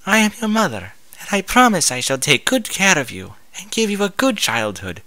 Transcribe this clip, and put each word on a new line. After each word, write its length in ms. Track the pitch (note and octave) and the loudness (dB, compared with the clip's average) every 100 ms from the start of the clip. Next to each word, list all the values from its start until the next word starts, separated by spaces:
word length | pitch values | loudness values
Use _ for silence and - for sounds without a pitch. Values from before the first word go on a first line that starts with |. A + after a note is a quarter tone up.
I 140 | - G#3+ | 0 2
am 140 | G#3+ - | 2 -2
your 80 | A3 | -2
mother, 460 | G#3+ G#3 A2 F2+ - - - | 0 0 -2 -12 -18 -20 -20
and 80 | - | -4
I 120 | G3+ | -4
promise 500 | F#3 - B3+ G3 C#3+ | 0 4 6 4 0
I 80 | B2+ | -2
shall 180 | B2 C3+ | -2 -2
take 260 | - B2+ | 2 2
good 240 | - C4 G#3+ | 2 -2 -2
care 300 | - F#3+ F3 | 0 2 2
of 140 | B2+ | 0
you 220 | - A2 - - - | -8 -14 -16 -20 -18
and 140 | G3+ | -10
give 180 | - A3+ | -2 -2
you 140 | G3+ | 0
a 60 | G3+ | -2
good 280 | F#3 C4+ G#3+ | 0 0 0
childhood. 640 | - A#2 G#2+ G2 F#2+ E2 | -2 -2 -2 -6 -10 -12